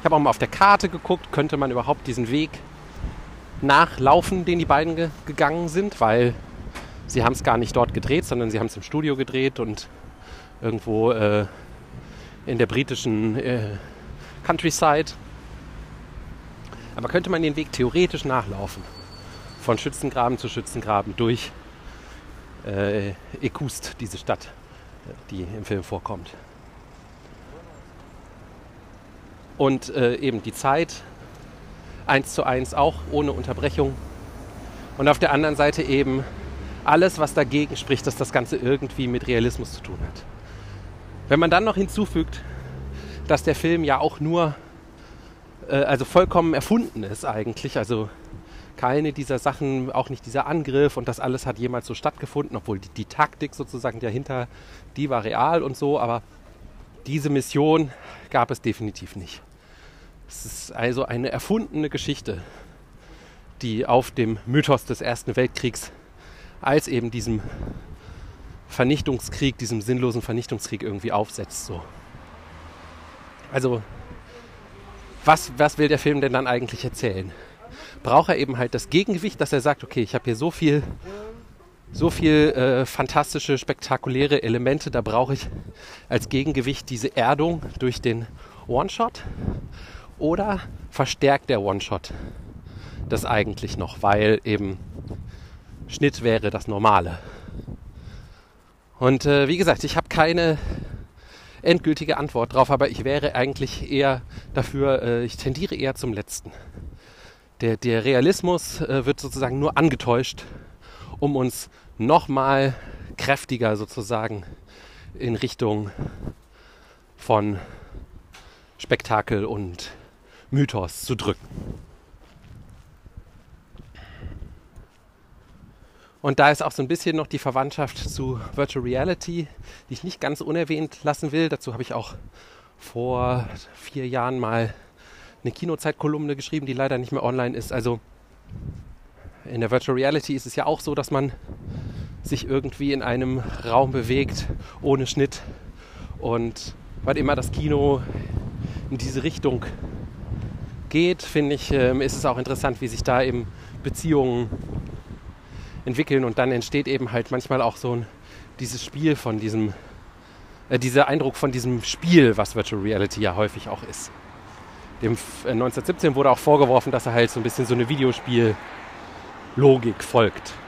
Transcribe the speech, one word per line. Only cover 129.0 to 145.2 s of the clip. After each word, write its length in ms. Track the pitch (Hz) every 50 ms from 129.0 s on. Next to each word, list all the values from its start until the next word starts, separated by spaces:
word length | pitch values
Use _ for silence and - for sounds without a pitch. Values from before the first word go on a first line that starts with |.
| 139 180 175 160 - - 170 170 160 143 - - - - - - - _
die 60 | 131
ich 100 | - -
nicht 160 | 185 - -
ganz 200 | - 139 151 -
unerwähnt 580 | - - 156 170 165 143 156 151 160 151 - - -
lassen 280 | 156 147 - - 151 139
will. 160 | 160 165 156
Dazu 240 | 147 135 - - 117
habe 100 | 113 127
ich 120 | - 117
auch 200 | 117 113 - - - - - _ - - - - - - _ _
vor 720 | _ - - - 120 120 127 127 123 123 123 123 123 113 - - - - - -
vier 320 | - - - - 143 131
Jahren 320 | 127 123 131 120 123 131 127
mal 360 | 120 110 113 117 117 110 - - - - _ _ - - - - - - - _ _
eine 100 | 123 -
Kinozeitkolumne 840 | - - 175 160 151 - 156 151 _ - 147 151 151 151 147 143
geschrieben, 300 | 135 135 - - 156 139
die 80 | 135 131
leider 240 | 127 135 135 139 123
nicht 140 | 127 123 139
mehr 120 | 139 -
online 320 | 120 123 131 123 120 127
ist. 160 | - 113 - -
Also 260 | 123 110 123 120 110 - - - - - _ - - _ - - - - - - - - - - - - - - - - - - - -
in 160 | - 120 117 113
der 100 | 107 120
Virtual 240 | 127 - - 131
Reality 380 | 127 131 139 147 151 - - 143
ist 120 | 135 -
es 80 | 127 -
ja 120 | - -
auch 120 | - 156 151
so, 160 | - - 143
dass 160 | 147 135 -
man 220 | - 135 139 135 120 - - - - - - - - - - - - - - - - - -
sich 240 | - 147 131 -
irgendwie 460 | - 135 139 131 135 - - 143 139 139
in 100 | 135 -
einem 380 | 123 120 127 131 127 131 131 117 - - - -
Raum 260 | 117 113 123 135 131
bewegt, 560 | 131 135 113 110 127 139 139 127 - - - - - - - - - - -
ohne 260 | 147 139 135 131 123
Schnitt. 340 | - -